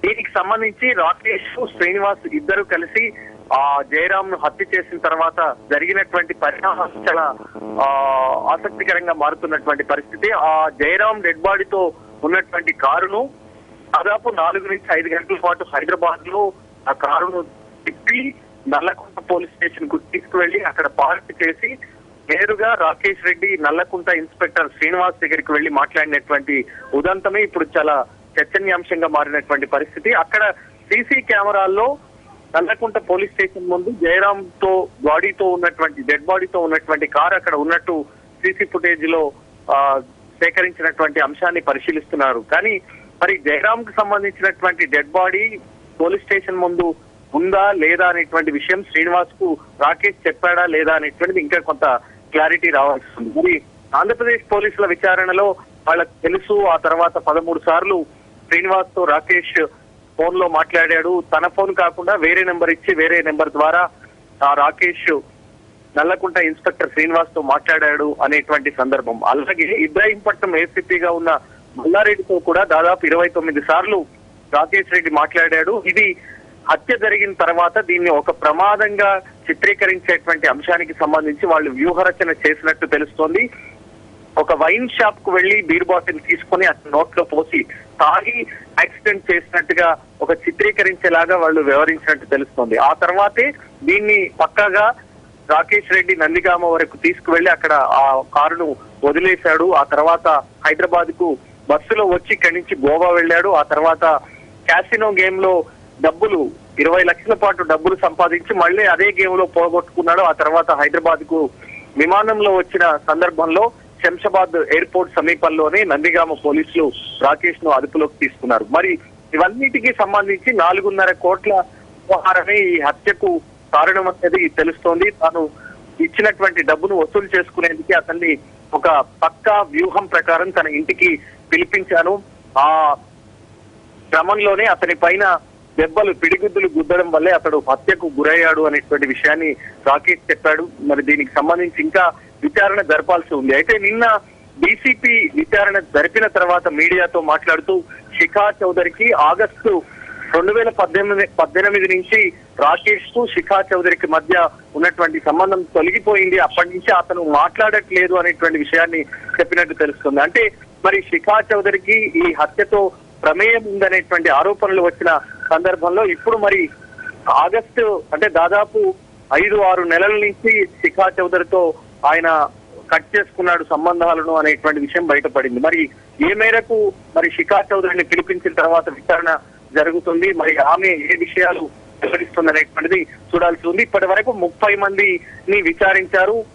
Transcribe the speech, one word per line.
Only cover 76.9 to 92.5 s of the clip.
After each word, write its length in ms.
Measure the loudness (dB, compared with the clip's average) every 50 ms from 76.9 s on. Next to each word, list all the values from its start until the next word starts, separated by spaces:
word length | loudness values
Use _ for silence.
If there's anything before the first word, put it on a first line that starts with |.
| -4 -2 0
జరిగిన 280 | -2 0 0 -2 -4 -2 -2 -2
తర్వాత 340 | 0 2 2 0 2 0 -2 -2 0
దీన్ని 220 | -2 0 2 2 0 0
ఒక 100 | 0 -2 -4 -2
ప్రమాదంగా 720 | 0 -2 2 2 2 2 2 2 0 -2 0 0 0 0 0 -2 -4 -12 -20 -18 -8
చిత్రీకరించేటువంటి 960 | -8 -4 0 0 0 0 0 0 0 0 -2 0 -2 -2 -2 0 -2 -2 0 0 0
అంశానికి 420 | 0 0 -2 -2 -2 -2 -2 -6 -6 -4
సంబంధించి 460 | -2 0 0 0 0 -2 -4 -4 0 2
వాళ్ళు 180 | 2 2 0 -2 -2
వ్యూహరచన 540 | -2 -2 0 0 2 0 0 0 0 -2 -2 -2 0 0
చేసినట్టు 420 | 0 0 0 -2 -4 -2 -2 -2 -2 -2
తెలుస్తోంది. 480 | -2 -2 -4 -2 -2 -2 0 0 0 -2 -2 -6 -16 -20 -20 -20 -20 -20 -20 -20 -20 -20 -20 -20 -20 -20 -6 -2 -2
ఒక 120 | 0 0 2 2
వైన్ 280 | 2 2 2 0 -2 -6 -2
షాప్ 260 | 0 0 0 0 -2 -4
కు 60 | 0 0
వెళ్లి 200 | 2 2 2 0 0 0 0
బీర్ 180 | -2 -2 0 0
బాటిల్ 280 | 0 0 0 -4 -8 -8 -6
తీసుకుని 380 | -6 -8 -8 -4 -4 -2 0 0 0
అతని 200 | 0 -2 _ -2 0
నోట్లో 280 | 0 -2 0 -2 -4 -4 -2
పోసి 300 | -2 -4 -2 -2 -4 -4 -4 -6 -12 -20 -20 -20 -2 2
తాగి 360 | 2 2 2 2 0 -2 -6 -6 -8 -10 -14 -20 -20 -8 -2 -2
యాక్సిడెంట్ 440 | -2 -2 -4 -4 _ -2 -2 -2 -2 -2
చేసినట్టుగా 560 | -2 -2 -2 -4 -4 -4 -2 -2 0 2 2 2 0 -2 -6 -20 -10 -10 -2
ఒక 60 | -2 -2 -2 -2
చిత్రీకరించేలాగా 920 | -6 -2 0 -2 -2 0 0 0 0 -2 0 -2 0 2 2 2 2 2 2 2
వాళ్ళు 200 | 2 2 2 2 2
వ్యవహరించినట్టు 580 | 4 4 2 2 0 -4 -2 -2 -2 -2 -2 -4 -2
తెలుస్తోంది. 420 | -2 -2 -4